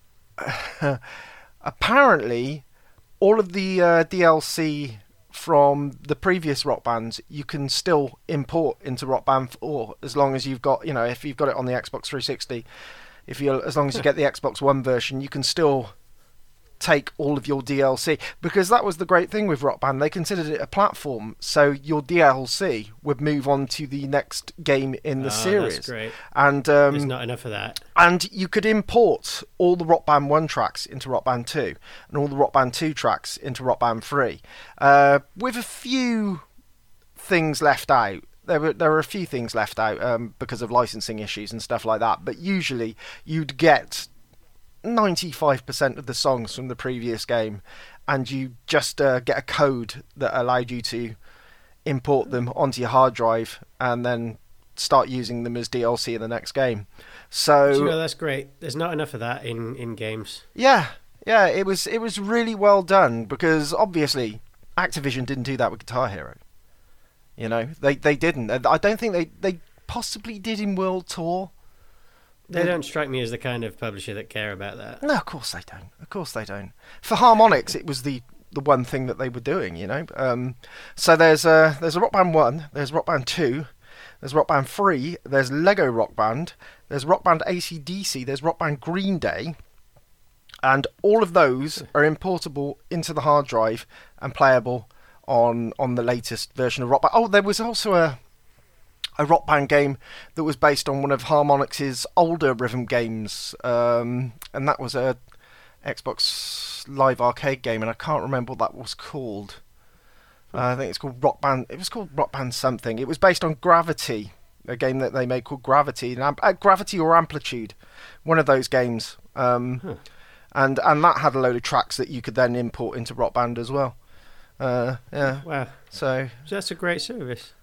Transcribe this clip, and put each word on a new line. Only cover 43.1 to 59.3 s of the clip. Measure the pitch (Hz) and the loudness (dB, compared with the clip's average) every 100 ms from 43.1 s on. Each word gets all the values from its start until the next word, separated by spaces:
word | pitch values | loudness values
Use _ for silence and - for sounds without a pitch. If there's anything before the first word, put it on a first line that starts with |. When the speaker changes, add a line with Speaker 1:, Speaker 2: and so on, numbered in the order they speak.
| - | -18
Speaker 1:
you'd | - 160 147 135 | -6 -6 -6 2
get | 165 139 - - - - _ - _ - - - | 6 6 2 -10 -12 -18 _ -20 _ -20 -20 -14
ninety-five | 214 233 208 170 175 139 156 135 - | -4 0 2 0 -6 -2 0 0 -2
percent | 123 139 120 | -2 -2 -2
of | 123 | -8
the | |
songs | 120 147 127 113 | -4 -2 -2 -4
from | - 131 | -10 -10
the | 123 | -8
previous | 131 123 120 113 - | -8 -6 -6 -6 -2
game, | 120 110 104 - - - - - | -2 -2 -6 -16 -20 -20 -14 -4
and | 139 131 | -2 -2
you | 135 131 120 - | -6 -8 -10 0
just, | 151 139 - | 0 0 0
uh, | 139 127 | 2 2
get | 120 135 | 0 -4
a | |
code | - - 143 127 113 - - - | -4 0 2 2 -6 -12 -16 -6
that | 131 131 | -4 -2
allowed | 123 127 123 | 0 0 -2
you | 123 | -8
to | 113 120 117 110 - - - - _ _ - | -8 -8 -8 -12 -20 -20 -20 -20 _ _ -4
import | 135 127 139 123 | -4 0 0 0
them | 127 123 - | -4 -4 -2
onto | 143 123 | -2 -2
your | 120 | 2
hard | 131 131 117 | 4 4 4
drive | 117 113 113 - - _ | 0 0 -4 -10 -20 _
and | 127 120 120 | -2 -2 -2
then | 120 117 113 - - _ - | -4 -4 -10 -18 -20 _ -10
start | - 135 117 | 2 4 4
using | 127 110 120 | -2 -6 -6
them | 117 120 | -6 -6
as | 113 | -4
D | 127 | -2
L | 117 117 | 0 0
C | - | -4
in | 117 | -6
the | 113 | -6
next | 117 - | -8 -6
game. | - 131 107 98 - - - - | -2 0 -2 -8 -18 -20 -20 -12
So | - - 143 143 | -4 4 6 8
Speaker 2:
Do | 139 | 6
you | 143 | 2
know, | 160 | 0
that's | 160 | -2
great. | - 156 135 139 - | -4 -4 -4 -8 -12
There's | 165 131 | -10 -6
not | 165 | -4
enough | 156 151 120 | -4 -6 -6
of | |
that | 117 | -6